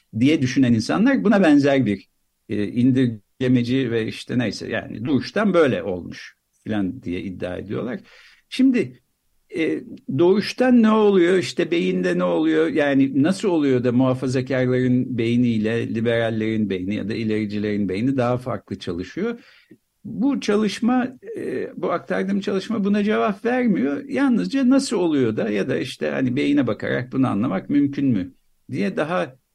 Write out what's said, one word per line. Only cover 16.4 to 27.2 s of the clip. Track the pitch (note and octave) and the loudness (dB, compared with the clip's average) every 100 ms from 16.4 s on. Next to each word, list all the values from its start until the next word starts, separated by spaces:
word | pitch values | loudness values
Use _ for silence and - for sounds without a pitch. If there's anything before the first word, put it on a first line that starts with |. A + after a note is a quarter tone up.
| A2 A2 G2+ | -2 -2 -2
beyni | F#2 F#2 | -2 -4
ya | G#2 G2 | -4 -4
da | |
ilericilerin | A2+ A2 G#2+ G#2 G#2 G#2 G#2 F#2+ | -4 -2 -2 -2 -4 -4 -2 -2
beyni | F#2+ C3 C3+ | -2 -2 0
daha | A#2+ B2 | 0 -2
farklı | B2+ G#2+ - G2 | -4 -8 -8 -10
çalışıyor? | - F2 - D#3+ A3+ A#3 - _ _ - _ _ | -8 -8 -8 -6 -6 -6 -14 _ _ -20 _ _
Bu | G3+ F#3+ C#4 A3+ | -12 -4 -2 -2
çalışma, | G#3+ G#3 G#3+ - A#3 B3+ B3 - G#3 - | 0 0 0 0 0 0 -2 -8 -12 -10
e, | - A#2 F#2+ - | -6 -6 -8 -6
bu | E3+ | -4
aktardığım | F3 - F#3 F#3+ G3+ | -4 -4 -4 -2 -2
çalışma | G3 F#3+ - G#3 | -2 -4 -4 -2
buna | G3 G#3 | 0 2
cevap | G#3 A3+ A3+ G3+ | 2 0 0 -2
vermiyor. | A3+ B3+ B3 F3 C4+ C#4+ C#4 | -2 0 0 0 0 -4 -4
Yalnızca | C4+ C#4 A#3 F#3 C4+ B3 | 0 2 2 0 0 4
nasıl | C4+ C4+ G#3+ | 4 2 0
oluyor | F3 D3 A#2 A2 | 2 2 2 0
da | G#3+ | -2
ya | G#3 C#3+ | -2 -2
da | D#3+ | -2
işte | C#3 - D3+ | -4 -6 -4
hani | C#3+ B2+ C3 | 0 0 0
beyine | C#3+ C#3+ A#2+ | 2 2 2
bakarak | G#2 A2 C3 B2+ | -2 -2 -4 -4
bunu | C3+ | 0